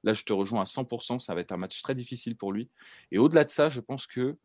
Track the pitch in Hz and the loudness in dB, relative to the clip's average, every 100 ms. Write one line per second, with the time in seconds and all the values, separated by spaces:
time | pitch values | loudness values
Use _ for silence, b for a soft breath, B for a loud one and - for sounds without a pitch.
0 | 107 107 - 101 98 113 98 - 127 117 | 2 0 0 0 2 0 -2 -4 -6 -6
1 | - 123 - 87 87 90 90 - - 135 | -4 -6 -4 -6 -4 -6 -6 -8 -6 -6
2 | 123 120 - 113 98 101 127 B B B | -6 -8 -8 -6 -4 -4 -8 B B B
3 | B 95 143 156 147 - 151 131 113 135 | B 4 8 8 4 4 2 2 -8 -10
4 | - - 127 156 | -8 -4 -4 -4